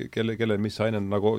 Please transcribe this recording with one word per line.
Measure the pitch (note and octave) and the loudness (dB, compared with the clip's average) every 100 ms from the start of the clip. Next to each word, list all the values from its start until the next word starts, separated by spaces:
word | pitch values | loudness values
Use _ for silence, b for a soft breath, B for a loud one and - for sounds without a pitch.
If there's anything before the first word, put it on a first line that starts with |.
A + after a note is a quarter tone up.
| - | -6
kelle, | - A2+ G#2+ | -2 -2 0
kellel | A2+ G2+ | 0 0
mis | G#2+ - | 0 0
aine | A2 G#2+ | -2 0
on | G2 | -2
nagu | G#2 G#2+ | 2 2